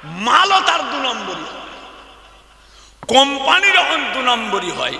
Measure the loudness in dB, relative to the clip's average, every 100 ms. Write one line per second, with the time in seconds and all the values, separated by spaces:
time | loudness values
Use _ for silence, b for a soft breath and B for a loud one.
0 | -12 -6 0 2 2 2 2 -2 -4 -6
1 | -6 -6 -8 -10 -12 -14 -16 -16 -18 -20
2 | -20 -20 -20 -20 _ -20 b b b b
3 | 2 4 4 2 2 4 6 4 2 0
4 | -2 -2 0 0 0 -4 -4 -4 -4